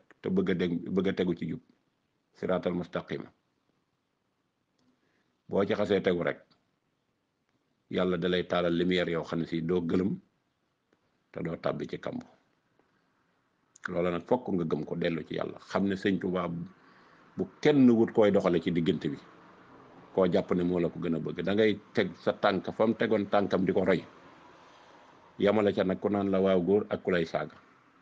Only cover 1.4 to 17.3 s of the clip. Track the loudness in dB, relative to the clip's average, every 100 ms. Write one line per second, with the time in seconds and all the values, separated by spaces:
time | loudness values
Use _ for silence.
1.4 | -6 -10 -14 _ _ _ _ _ _ _
2.4 | -4 -2 -2 -4 -6 -8 -8 -12 -14 _
3.4 | _ _ _ _ _ _ _ _ _ _
4.4 | _ _ _ _ _ _ _ _ _ _
5.4 | -4 -2 0 0 0 2 2 0 -2 -4
6.4 | _ _ _ _ _ _ _ _ _ _
7.4 | _ _ _ _ _ -2 0 0 0 -2
8.4 | -2 -2 0 0 0 0 0 -4 -4 -6
9.4 | -4 -4 -2 -2 0 0 0 -4 -10 _
10.4 | _ _ _ _ _ _ _ _ _ -8
11.4 | -8 -4 -4 -6 -8 -10 -8 -10 -12 _
12.4 | _ _ _ _ _ _ _ _ _ _
13.4 | _ _ _ _ -6 -2 -2 -2 -2 -2
14.4 | 0 -4 -2 -4 -4 -4 -4 -4 -6 -8
15.4 | -8 -10 -6 -2 -2 -2 -2 -2 -2 -4
16.4 | -4 -6 -10 -16 -20 -20 -20 -20 -12